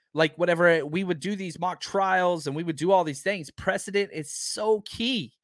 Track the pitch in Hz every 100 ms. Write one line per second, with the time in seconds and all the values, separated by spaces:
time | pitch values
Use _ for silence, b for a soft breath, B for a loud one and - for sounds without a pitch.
0 | _ 147 160 156 175 170 175 160 143 165
1 | 190 170 185 202 185 - 180 170 - 196
2 | 190 185 180 175 147 143 170 143 170 190
3 | 160 135 185 202 143 - - 196 - 202
4 | 196 160 147 - - - 214 214 202 -
5 | 233 247 120 _